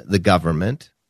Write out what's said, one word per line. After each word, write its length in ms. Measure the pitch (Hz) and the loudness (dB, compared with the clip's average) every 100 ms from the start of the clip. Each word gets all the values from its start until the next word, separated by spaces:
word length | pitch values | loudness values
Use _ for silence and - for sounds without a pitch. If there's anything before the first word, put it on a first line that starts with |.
| - | -2
the 140 | 98 | -2
government, 720 | 87 92 82 80 95 143 - _ | 2 2 2 -2 -2 -6 -12 _